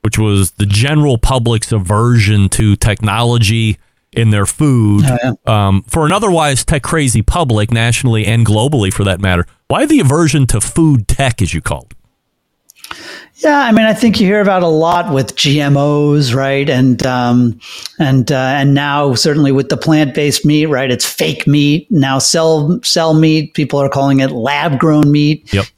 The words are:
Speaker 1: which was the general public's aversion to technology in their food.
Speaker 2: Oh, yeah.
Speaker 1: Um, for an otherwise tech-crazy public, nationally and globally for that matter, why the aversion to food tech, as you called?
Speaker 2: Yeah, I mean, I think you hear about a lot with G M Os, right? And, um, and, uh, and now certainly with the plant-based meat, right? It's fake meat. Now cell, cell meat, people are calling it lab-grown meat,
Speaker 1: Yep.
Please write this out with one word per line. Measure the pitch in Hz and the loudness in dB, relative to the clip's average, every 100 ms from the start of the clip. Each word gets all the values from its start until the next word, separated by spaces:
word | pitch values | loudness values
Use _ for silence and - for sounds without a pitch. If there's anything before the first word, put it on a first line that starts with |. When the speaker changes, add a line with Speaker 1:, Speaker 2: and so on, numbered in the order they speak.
Speaker 1:
which | 113 110 | -6 -2
was | 110 101 95 | 0 0 -2
the | - 104 | -2 -2
general | 101 135 151 147 120 | 0 0 2 2 0
public's | - 131 117 113 - | 0 0 0 -2 -2
aversion | 110 90 104 120 120 101 107 95 | -4 0 0 2 2 2 2 2
to | - 107 101 | 2 2 2
technology | - - 110 104 120 120 101 113 110 107 _ _ _ | 0 0 -2 0 0 0 0 0 -2 -4 _ _ _
in | - 113 | -2 2
their | 107 98 | 2 0
food. | - 151 127 107 104 139 | 0 0 2 2 2 2
Speaker 2:
Oh, | 123 | 0
yeah. | 131 117 - 107 98 | -2 -4 -2 0 2
Speaker 1:
Um, | 98 - | 0 -2
for | 165 151 | -2 0
an | |
otherwise | 190 214 170 151 131 - | 0 0 0 0 -2 -2
tech-crazy | 147 - 165 139 113 | -4 -2 -2 0 0
public, | 107 175 147 110 107 | 0 0 0 0 0
nationally | 117 117 117 127 110 101 | 0 0 0 0 0 0
and | 113 110 | 0 2
globally | 107 127 147 95 | 2 0 0 -2
for | - 101 | -2 -2
that | 90 | 0
matter, | 95 87 82 _ - | 0 0 -2 _ -6
why | 147 302 | -2 2
the | 302 | 2
aversion | 147 147 165 147 131 | 2 2 2 2 0
to | 113 | 0
food | - - 160 135 98 | -2 0 2 2 0
tech, | - 135 117 | -2 -2 -2
as | 90 | -4
you | 82 | -4
called? | - 71 60 - _ _ _ _ _ _ _ _ - - - - - - | -6 -10 -12 -20 _ _ _ _ _ _ _ _ -20 -20 -18 -20 -20 -4
Speaker 2:
Yeah, | 320 285 | 0 0
I | 254 | 2
mean, | 220 220 | 2 2
I | 214 | 2
think | 233 208 | 0 2
you | 190 | 2
hear | 208 | 2
about | 202 185 | 2 2
a | 175 | 2
lot | 156 165 175 185 | 2 2 0 0
with | 135 131 - | -2 -2 -4
G | 143 147 | -2 0
M | 143 143 | 2 0
Os, | 143 147 147 147 135 | 2 0 2 0 0
right? | 123 135 139 143 | -2 -2 -2 0
And, | 127 131 123 131 | 0 2 0 -2
um, | 127 123 123 120 110 - - - - | -2 0 0 0 -4 -14 -18 -14 -4
and, | 147 135 120 | 0 0 0
uh, | 139 | -2
and | 131 139 139 139 | -2 0 0 0
now | 143 143 143 120 | 0 -2 -2 0
certainly | - 143 143 | 0 0 0
with | 135 139 | 0 -2
the | 147 | -4
plant-based | - 156 147 127 147 135 151 | 0 0 0 -2 -2 -2 0
meat, | 151 156 | 0 0
right? | 135 135 | -2 -2
It's | 123 - | -4 -4
fake | - 120 - - | -6 -6 -4 0
meat. | 147 143 151 - | 2 2 0 0
Now | 180 135 135 | 0 0 0
cell, | - 170 160 160 147 175 | 0 0 0 0 0 -2
cell | - - 160 156 | -2 -2 0 2
meat, | 160 156 151 - | 2 0 -2 -6
people | 143 139 | -4 -2
are | 139 | -2
calling | 139 139 135 | 0 0 0
it | 135 | 0
lab-grown | 135 117 143 165 139 165 151 151 | -2 -4 -2 -2 0 2 2 4
meat, | 147 147 151 - | 2 2 -2 -4
Speaker 1:
Yep. | 196 - | -4 -4